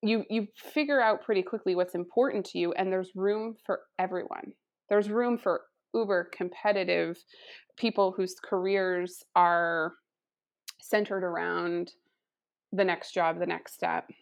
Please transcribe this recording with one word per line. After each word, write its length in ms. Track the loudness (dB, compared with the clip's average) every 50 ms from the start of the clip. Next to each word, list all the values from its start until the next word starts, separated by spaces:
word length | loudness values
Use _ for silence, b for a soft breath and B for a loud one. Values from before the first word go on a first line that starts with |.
| 0
you, 200 | 0 0 0 0 0
you 180 | -2 -2 -2 -4 _
figure 460 | -18 -20 -8 -4 -2 0 2 2 2
out 220 | 4 4 2 0 0
pretty 180 | 0 0 0
quickly 320 | 0 -2 -4 -4 -2 -2 0
what's 220 | 0 0 -2 -2
important 500 | -6 -6 -2 0 2 2 2 0 -4 -6 -6
to 120 | -4 -4
you, 120 | -2 -2 0
and 180 | -2 -2 -2
there's 180 | -2 -4 -4 -6 _
room 400 | -2 -2 -2 0 -2 -4 -8 -10 _ _
for 140 | -6 -6 -6 -6 _ _ -6
everyone. 560 | -6 -4 -4 -6 -6 -8 -10 -12 -12 -16 -18 _ _ _ _ _ _ _
There's 200 | 0 2 2 2
room 300 | 0 -2 0 0 0 -2
for 220 | -2 -2 -4 -4 -6 _ _ _ _ _ _
uber 340 | 6 6 8 8 4 2 0
competitive 880 | -4 -4 -4 -4 -4 0 2 2 4 4 4 4 4 2 2 0 -2 -8 -12 B B B B B B B B B _ -2
people 360 | -2 0 2 4 2 2 2
whose 200 | 0 -4 -4 -4 -10 -8
careers 800 | -4 -2 0 0 2 2 2 2 2 0 -2 -2 -4 -8 -14 -20 _ _
are 580 | 4 6 6 6 4 2 0 0 0 -2 -4 -6 _ _ _ _ _ _ _ _ _ _ _ _ _ _ -20 -20 _
centered 440 | -8 -2 -2 -2 0 0 -4 -4 -4
around 680 | -4 -4 -4 -4 -4 -4 -4 -4 -4 -4 -4 -6 -8 -12 _ _ _ _ _ _ _ _ _ _ _ _ _ _ _
the 120 | -2 0 0
next 300 | 0 0 -4 -8 -8 -4
job, 260 | -2 0 0 0 -2
the 80 | -4 -6
next 260 | -6 -8 -10 -16 -14
step. 380 | -8 -6 -4 -4 -4 -6 -10 -20 _